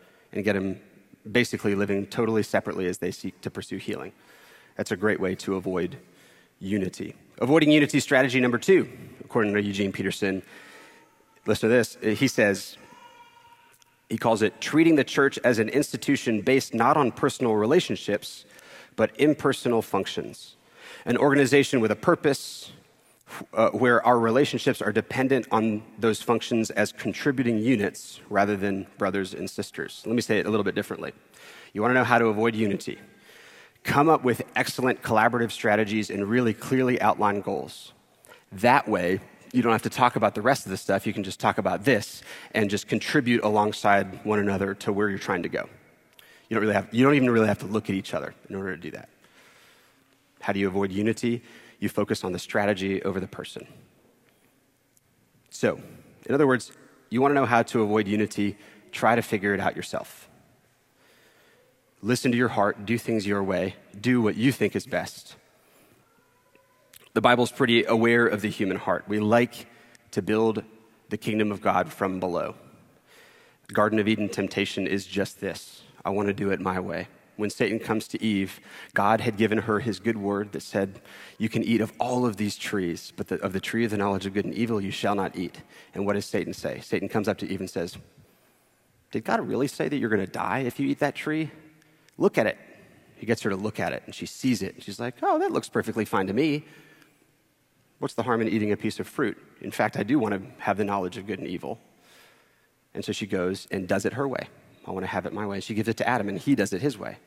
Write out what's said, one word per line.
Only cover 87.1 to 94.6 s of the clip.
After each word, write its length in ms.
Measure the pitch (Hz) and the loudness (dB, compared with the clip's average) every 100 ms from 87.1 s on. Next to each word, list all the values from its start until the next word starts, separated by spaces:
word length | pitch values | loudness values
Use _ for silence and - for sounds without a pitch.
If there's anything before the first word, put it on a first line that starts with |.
| 113 104 | -2 -2
up 100 | 98 | -2
to 100 | 98 | -4
Eve 120 | 95 | -6
and 100 | 92 | -6
says, 260 | - 87 - - _ - _ _ _ _ _ _ _ _ | -6 -8 -10 -20 _ -20 _ _ _ _ _ _ _ _
"Did 120 | - | -6
God 220 | 113 226 117 | -2 -2 0
really 220 | 110 139 | -2 -2
say 200 | - 156 | -2 -4
that 80 | 147 | -2
you're 140 | 110 | 0
gonna 160 | 107 95 | 0 -2
die 340 | - 87 117 | -4 -4 -2
if 200 | 127 - | -4 -4
you 80 | 139 | -4
eat 100 | 139 | -2
that 160 | 147 | -2
tree? 360 | - - 156 156 - - _ _ _ _ - | -2 -4 -4 -6 -10 -20 _ _ _ _ 0
Look 180 | 190 - | 0 2
at 100 | 110 | 0
it." 120 | - - - - - _ - | -2 -10 -20 -20 -20 _ -8
He 80 | |
gets 180 | 104 120 | -4 -2
her 80 | 113 | -2
to 60 | 95 | -2
look 240 | 104 - | -4 -4
at 120 | 85 | -4
it, 100 | 65 | -6
and 100 | - | -10
she 120 | - - | -12 -12
sees 360 | - 131 113 | -4 -2 0